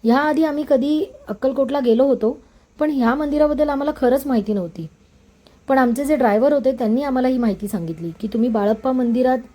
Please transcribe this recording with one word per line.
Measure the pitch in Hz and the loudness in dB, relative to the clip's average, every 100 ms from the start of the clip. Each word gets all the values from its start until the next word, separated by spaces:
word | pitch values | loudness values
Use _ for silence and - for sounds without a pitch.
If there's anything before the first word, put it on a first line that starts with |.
ह्याआधी | 226 247 302 302 | 2 2 2 0
आम्ही | 320 294 302 | 0 -2 0
कधी | 277 277 302 339 - - | 0 2 -2 -2 -10 -12
अक्कलकोटला | 208 269 277 262 285 | -4 -4 -2 -2 0
गेलो | 247 226 277 | 2 2 4
होतो, | 247 214 277 - _ _ _ | 2 0 -4 -14 _ _ _
पण | 302 | -2
ह्या | 277 233 269 | 0 0 0
मंदिराबद्दल | 302 294 302 294 302 | -2 0 2 2 0
आम्हाला | 277 285 302 | 0 -2 0
खरंच | 247 262 277 | 0 0 0
माहिती | 247 202 | -2 -2
नव्हती. | 208 170 - 160 _ _ _ _ _ _ _ - | -4 -4 -10 -14 _ _ _ _ _ _ _ -2
पण | 269 | 2
आमचे | 254 233 285 | 2 0 0
जे | 302 | 2
ड्रायव्हर | 247 208 269 | 2 4 2
होते | 294 240 | 2 0
त्यांनी | 262 226 226 | -2 0 0
आम्हाला | 285 254 254 | 0 0 0
ही | 254 | 0
माहिती | 240 180 208 | 0 -2 -4
सांगितली | 196 165 160 165 165 | -6 -6 -8 -8 -8
की | 214 | -6
तुम्ही | 220 240 | -2 0
बाळप्पा | 226 202 220 262 | 0 0 0 0
मंदिरात | 254 240 233 254 254 254 | 0 0 2 2 0 -4